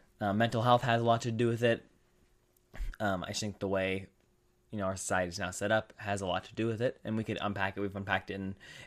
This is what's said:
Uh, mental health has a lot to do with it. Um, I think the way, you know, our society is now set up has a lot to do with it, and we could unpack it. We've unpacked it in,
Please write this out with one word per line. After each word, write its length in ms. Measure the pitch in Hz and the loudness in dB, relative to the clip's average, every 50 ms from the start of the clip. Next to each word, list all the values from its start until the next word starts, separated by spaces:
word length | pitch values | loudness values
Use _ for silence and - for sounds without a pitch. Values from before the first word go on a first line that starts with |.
| _ _ _ - | _ _ _ -2
Uh, 120 | 110 101 98 | 0 2 2
mental 300 | 107 117 113 113 117 110 | 4 2 2 2 2 4
health 200 | 123 123 120 - | 6 6 6 6
has 180 | 127 117 117 | 4 2 4
a 40 | 117 | 4
lot 180 | 117 117 113 - | 4 2 2 2
to 100 | 123 113 | -2 0
do 160 | 110 120 117 | 2 2 2
with 160 | 117 113 120 | 2 2 2
it. 200 | 117 117 - - - _ _ _ _ _ _ _ _ _ _ _ _ _ _ _ _ - - - - - - | 2 2 2 -2 -10 _ _ _ _ _ _ _ _ _ _ _ _ _ _ _ _ -10 -8 -6 -6 -4 -2
Um, 240 | 110 101 95 90 82 | 0 0 0 -2 -4
I 60 | - 104 | -6 -6
think 260 | - 110 104 98 - | -4 -4 -6 -4 -4
the 80 | 104 | -2
way, 400 | 95 98 95 95 95 95 98 95 - _ _ _ _ _ _ _ _ _ _ _ _ | 0 2 2 2 2 0 -2 -4 -8 _ _ _ _ _ _ _ _ _ _ _ _
you 80 | - 104 | -6 -2
know, 80 | 98 | -2
our 100 | 92 95 | -2 -2
society 320 | 95 - - 98 92 92 90 | -2 -2 0 0 0 0 0
is 100 | 85 95 | -2 -4
now 140 | 95 87 92 | -4 -4 -4
set 180 | - 104 104 | -2 0 2
up 220 | 110 110 - - - - | 2 2 0 -2 -8 -8
has 220 | 104 104 104 101 | -4 -4 -2 -2
a 60 | 98 | 0
lot 180 | 92 85 92 - | 0 -2 -2 -4
to 100 | - 101 | -4 -4
do 120 | - 110 | -2 0
with 160 | 117 113 107 120 | 0 0 0 0
it, 180 | 131 - - - | -2 -2 -4 -6
and 120 | 113 110 | -4 -2
we 60 | 110 110 | -2 -2
could 140 | 113 110 - | -2 -2 -2
unpack 360 | - 104 101 101 95 98 98 | -2 -2 0 0 0 0 0
it. 40 | 98 | -2
We've 140 | 101 98 95 | -4 -2 -4
unpacked 360 | 98 101 98 98 95 - - | -4 -2 0 0 0 0 -2
it 40 | 95 | -8
in, 220 | 98 98 95 95 - - - - - - | -6 -6 -8 -8 -10 -14 -18 -18 -18 -8